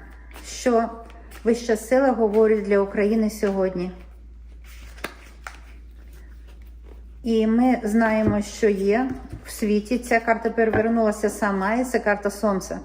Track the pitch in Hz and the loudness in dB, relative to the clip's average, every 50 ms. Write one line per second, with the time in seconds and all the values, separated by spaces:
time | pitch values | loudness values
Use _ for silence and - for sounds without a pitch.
0 | - - - - - - - - - - - - - 254 233 233 226 214 - - | -18 -20 -20 -20 -20 -20 -20 -18 -16 -14 -12 -4 -2 2 2 2 0 0 -6 -14
1 | - - - - - - - - - 226 226 233 - - 220 220 - - 254 262 | -18 -18 -20 -20 -20 -20 -16 -4 0 0 0 0 0 -2 -2 -2 0 2 2 4
2 | 277 262 233 220 226 208 202 220 220 214 220 214 196 202 202 196 196 196 - 220 | 4 4 2 2 0 2 4 4 4 4 4 2 2 2 2 2 2 0 0 0
3 | 202 208 226 226 214 208 208 - 214 196 196 190 185 190 185 180 180 185 180 - | 0 2 2 2 0 0 -2 -2 -2 -2 0 0 -2 -2 -2 -4 -6 -6 -8 -12
4 | - - - - - - - - - - - - - - - - - - - - | -18 -20 -20 -20 -20 -20 -20 -20 -20 -20 -20 -20 -20 -20 -20 -20 -20 -20 -20 -14
5 | - - - - - - - - - - - - - - - - - - - - | -14 -14 -14 -14 -20 -20 -20 -18 -18 -18 -18 -18 -20 -20 -20 -20 -20 -20 -20 -20
6 | - - - - - - - - - - - - - - - - - - - - | -20 -20 -20 -20 -20 -20 -20 -20 -20 -20 -20 -20 -20 -20 -20 -20 -20 -20 -20 -20
7 | - - - - - 233 226 220 220 220 226 233 247 254 247 240 - 208 214 226 | -20 -20 -20 -8 -4 0 2 2 2 2 4 4 4 4 2 2 0 0 2 2
8 | 226 220 220 220 220 214 202 208 208 - - - 226 208 208 190 196 202 208 240 | 4 4 2 2 2 2 2 0 -2 -4 -4 0 2 2 2 2 2 2 2 2
9 | 262 254 254 - - - - - - - - - 226 208 208 208 208 - 247 233 | 0 -2 -4 -8 -10 -14 -16 -16 -14 -14 -8 -4 0 2 2 0 0 -2 -4 -4
10 | 240 - 233 226 233 240 226 220 - 226 214 233 226 226 214 220 214 226 233 226 | 0 0 0 0 2 0 -2 0 0 -4 0 2 2 4 4 4 4 2 2 2
11 | 220 208 208 - - 202 208 - 226 202 196 190 190 202 220 247 254 254 - 220 | 2 2 0 0 -2 -4 -2 0 -2 -2 0 0 0 0 0 -2 -2 -2 -2 -2
12 | - 208 202 202 202 202 - - - 208 196 185 - - - 190 | 0 0 -2 0 -2 -4 -4 0 0 0 0 0 -4 -6 -10 -10